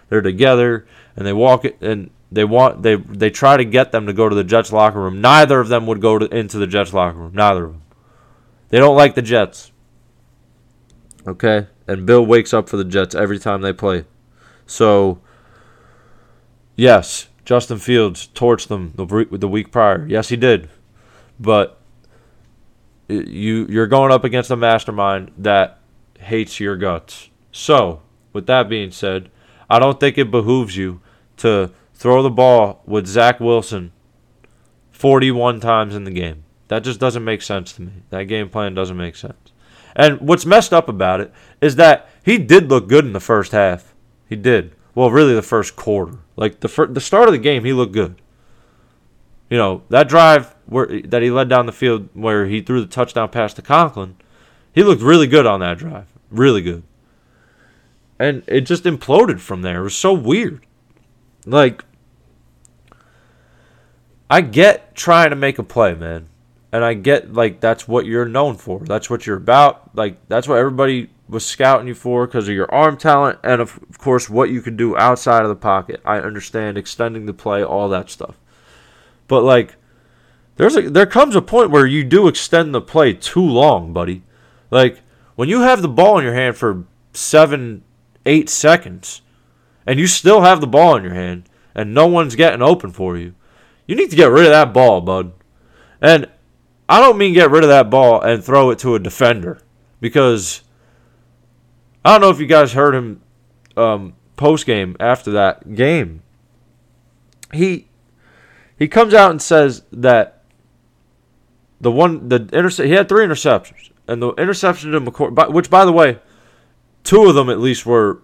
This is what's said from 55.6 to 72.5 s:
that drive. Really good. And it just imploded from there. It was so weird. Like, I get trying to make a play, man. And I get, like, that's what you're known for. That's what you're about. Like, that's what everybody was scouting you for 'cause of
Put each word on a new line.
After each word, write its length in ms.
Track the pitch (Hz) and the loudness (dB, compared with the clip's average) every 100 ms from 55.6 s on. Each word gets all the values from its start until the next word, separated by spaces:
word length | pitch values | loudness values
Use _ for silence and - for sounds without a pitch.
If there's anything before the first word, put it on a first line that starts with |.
that 160 | 87 85 | -4 -8
drive. 300 | 160 98 90 _ _ | -12 -16 -20 _ _
Really 320 | 110 135 104 | 0 0 0
good. 220 | 87 85 82 _ _ _ _ _ _ _ _ _ _ _ _ - | -4 -10 -16 _ _ _ _ _ _ _ _ _ _ _ _ -6
And 260 | 139 135 - | -4 -4 -4
it 160 | 131 | -4
just 220 | 131 175 | -2 -4
imploded 560 | 175 139 - 170 233 92 | -4 -6 0 2 2 -2
from 240 | - 92 | -10 -10
there. 160 | 92 87 | -8 -8
It 40 | |
was 120 | 98 - | -8 -4
so 180 | 190 | -2
weird. 500 | 185 113 202 240 143 _ _ _ _ _ _ _ _ 107 | -2 -2 -4 -4 -12 _ _ _ _ _ _ _ _ -2
Like, 380 | 143 131 - - _ _ _ _ _ _ _ _ _ _ _ _ _ _ _ _ _ _ _ _ _ _ _ - | 0 2 -2 -16 _ _ _ _ _ _ _ _ _ _ _ _ _ _ _ _ _ _ _ _ _ _ _ 0
I 120 | - | 0
get 520 | 135 107 202 - _ | 2 2 2 2 _
trying 380 | - 175 170 160 | -6 0 2 2
to 40 | 139 | 0
make 220 | 139 131 | -4 -6
a 60 | |
play, 320 | 104 120 101 82 | -6 -2 -2 -2
man. 320 | 82 82 80 _ _ _ _ | -10 -14 -16 _ _ _ _
And 140 | 113 117 | -4 -4
I 80 | |
get, 400 | 104 123 143 - | -2 0 -2 -2
like, 260 | 113 110 90 | -4 -4 -2
that's 280 | 113 113 - | -4 -4 -4
what 180 | 117 107 | -6 -4
you're 220 | 117 120 | -6 -4
known 300 | 123 143 101 | -4 -4 -6
for. 220 | 107 92 | -12 -14
That's 280 | 80 104 - | -8 -10 -8
what 160 | 117 110 | -10 -8
you're 120 | 95 | -6
about. 580 | 101 135 143 - _ 110 | 2 4 4 0 _ -8
Like, 220 | 104 90 - | -8 -10 -6
that's 180 | 113 131 | -4 -2
what 120 | 123 | 0
everybody 500 | 135 131 135 127 - _ - | 0 -2 -2 -4 -10 _ -14
was 160 | 110 | -12
scouting 440 | - - 135 131 123 | -10 -2 0 0 -2
you 80 | 117 | -12
for 320 | 123 123 123 | -6 -4 -4
'cause 200 | 117 | -6
of 60 | 101 | -6